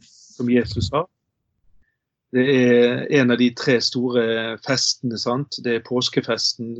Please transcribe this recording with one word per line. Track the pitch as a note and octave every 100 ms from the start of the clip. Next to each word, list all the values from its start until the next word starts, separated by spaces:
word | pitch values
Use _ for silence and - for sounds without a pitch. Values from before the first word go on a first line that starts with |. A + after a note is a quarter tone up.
som | _ - - - A#2+
Jesus | B2 A2+ - -
har. | C#3+ F3 _ _ _ _ _ _ _ _ _ _ _ _
Det | B2+ C3
er | C3 B2 A#2+ A#2+ B2+ -
en | C#3+ B2
av | A#2+
de | B2
tre | B2 - A#2+
store | - B2+ B2 B2 A2+ A2+ A2+ A2
festene, | - C3 - - B2 G#2+
sant? | B2 B2 C#3+ -
Det | B2
er | A2+
påskefesten, | - B2 B2 - B2 A2+ - - A#2